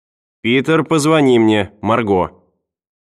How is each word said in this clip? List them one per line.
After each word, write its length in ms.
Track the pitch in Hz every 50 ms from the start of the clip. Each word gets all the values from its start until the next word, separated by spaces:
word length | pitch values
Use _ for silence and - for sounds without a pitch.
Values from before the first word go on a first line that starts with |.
| _ _ _ _ _ _ _ _
«Питер, 420 | - 113 123 135 127 151 160 156 139
позвони 540 | - 165 151 139 156 160 156 139 131 123
мне, 340 | 113 113 110 107 104 95 85 - -
Марго». 500 | 95 104 113 123 113 101 98 90 85 78 - _ _ _ _ _ _ _ _ _ _ _ _ _